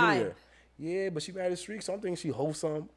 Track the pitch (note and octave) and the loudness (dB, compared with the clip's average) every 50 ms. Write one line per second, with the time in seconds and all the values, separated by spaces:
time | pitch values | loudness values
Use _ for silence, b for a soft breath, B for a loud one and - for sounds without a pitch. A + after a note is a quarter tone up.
0 | A#3+ A3 G3+ B2 A2 F#2 F2 b b b b b b b _ - C#3+ D#3+ F3 F#3+ | 8 8 6 4 2 0 -2 b b b b b b b _ -10 -6 -4 -2 0
1 | F#3+ F#3+ E3+ D3+ - - F3 F#3+ F3+ F3+ F3+ F3 - - G#3+ G#3+ - - F#3 G#3 | -2 -2 -2 -4 -6 -6 -6 -2 0 0 0 -2 -4 -8 -8 -8 -4 -4 -4 -4
2 | G#3 F#3 F3 D#3+ - D#3 C3 C3 C#3 D#3 D3+ - - D#3+ D3+ D#3 D#3+ - - | -2 -2 -4 -2 -2 -2 0 0 0 0 0 0 -2 -2 -2 -2 -4 -8 -12